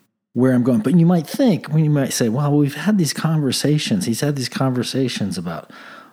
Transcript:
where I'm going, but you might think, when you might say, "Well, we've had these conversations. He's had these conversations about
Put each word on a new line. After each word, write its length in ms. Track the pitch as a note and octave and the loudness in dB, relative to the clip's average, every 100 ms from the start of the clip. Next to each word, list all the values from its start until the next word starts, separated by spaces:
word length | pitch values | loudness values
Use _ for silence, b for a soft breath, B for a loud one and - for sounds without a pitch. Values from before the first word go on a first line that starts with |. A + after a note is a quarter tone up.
| _ _ _ | _ _ _
where 220 | A#2+ C3 | 0 2
I'm 80 | B2 | 2
going, 180 | A#2+ A#2 | 2 0
but 180 | B2+ F3 | 2 4
you 60 | |
might 220 | E3 F3 C3+ | 4 2 0
think, 400 | - C4 D#3+ - | 0 2 2 0
when 180 | D#3 | 0
you 60 | D3+ | 2
might 240 | D3 B2+ | 2 0
say, 160 | - A#2 | 0 0
"Well, 260 | B2+ D3 D3 | 0 0 2
we've 180 | C#3+ | 0
had 220 | - F3 G#3 | -2 0 0
these 160 | C#3+ | 0
conversations. 960 | - D#3+ D#3+ C3+ - C#3 D3+ - G2+ F2+ | -2 -2 0 0 0 0 0 0 -2 -2
He's 160 | A2+ | -2
had 140 | D3 C#3+ | -2 -4
these 120 | A#2+ | -6
conversations 880 | - C3+ B2 A2 B2+ B2+ - G2 F2+ | -2 -2 -2 -2 -2 -4 -4 -6 -6
about 340 | F2 D#2+ - B B B B | -8 -10 -14 B B B B